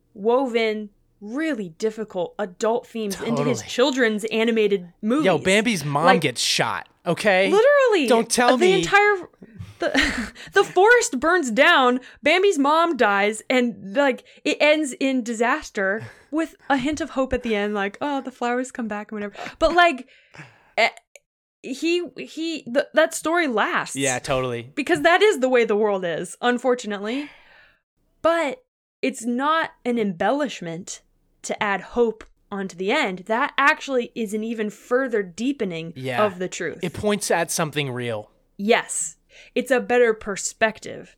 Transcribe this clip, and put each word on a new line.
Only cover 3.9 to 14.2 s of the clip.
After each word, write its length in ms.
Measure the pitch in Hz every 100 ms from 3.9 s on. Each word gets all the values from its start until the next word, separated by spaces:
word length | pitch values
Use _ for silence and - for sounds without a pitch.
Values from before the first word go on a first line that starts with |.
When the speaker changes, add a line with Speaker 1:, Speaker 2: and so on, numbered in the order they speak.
| 262 226 214 220
Speaker 1:
animated 600 | 220 226 226 208 196 175 _
movies. 240 | 214 277 190
Speaker 2:
Yo, 120 | 160
Bambi's 460 | 185 202 220 190
mom 200 | 143 143
Speaker 1:
Like, 160 | 165 247
Speaker 2:
gets 180 | 135 120
shot, 480 | - - 123 92 - _ -
okay? 440 | 165 214 185 196
Speaker 1:
Literally. 560 | 381 508 571 523 392 254
Speaker 2:
Don't 220 | 233 233
tell 260 | - 247 254
Speaker 1:
The 100 | 370
Speaker 2:
me. 120 | 381
Speaker 1:
entire, 360 | 330 403 415 392 - _ - - - -
the, 540 | - - 285 - 208 -
<laughs> 100 | -
the 120 | 392
forest 560 | 392 370 415 480 - 254
burns 300 | 311 359 262
down, 500 | 214 311 330 247 254 - -
Bambi's 360 | 285 349 403 320
mom 380 | 277 320 339 277
dies, 460 | 214 202 208 214 -
and, 440 | 254 240 - 190 214
like, 280 | 285 226